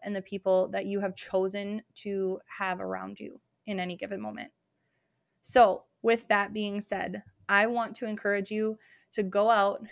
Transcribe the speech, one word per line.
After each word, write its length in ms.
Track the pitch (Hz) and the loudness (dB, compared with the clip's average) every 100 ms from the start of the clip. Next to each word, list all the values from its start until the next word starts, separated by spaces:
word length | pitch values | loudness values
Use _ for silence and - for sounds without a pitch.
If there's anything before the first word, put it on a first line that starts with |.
and 140 | 208 202 | -8 -8
the 40 | |
people 460 | 190 185 190 185 185 | -6 -4 2 4 2
that 180 | 196 196 | -2 -4
you 120 | 202 | -2
have 160 | 196 | -4
chosen 640 | 185 - 190 190 202 202 214 - | -6 -4 0 0 -2 -6 -8 -10
to 460 | - 208 196 190 185 - - | -12 -6 -2 -2 -4 -8 -6
have 220 | 190 180 | -4 -4
around 400 | 190 - - 202 | -6 -6 -8 -12
you 200 | - - _ _ - | -14 -16 _ _ -8
in 100 | 190 | -6
any 180 | 180 175 | -6 -6
given 240 | 196 196 | -8 -8
moment. 300 | 214 214 - _ _ _ _ _ _ _ _ _ | -8 -10 -14 _ _ _ _ _ _ _ _ _
So 420 | - 247 214 - - _ | 2 8 8 6 -6 _
with 240 | 226 226 - | 2 2 2
that 240 | 208 202 | 0 0
being 280 | 214 208 202 | -4 -4 -4
said, 420 | 214 190 190 202 - _ - | -4 -4 -4 -8 -12 _ 0
I 180 | 202 220 | 4 4
want 280 | 240 220 - | 2 -4 -6
to 100 | 220 | -6
encourage 440 | 214 202 202 190 | -4 0 -2 -2
you 260 | 214 220 220 _ _ _ | -2 -2 -4 _ _ _
to 100 | - | -4
go 280 | 190 202 220 | -2 2 6
out 320 | 220 196 - 214 | 6 4 0 -8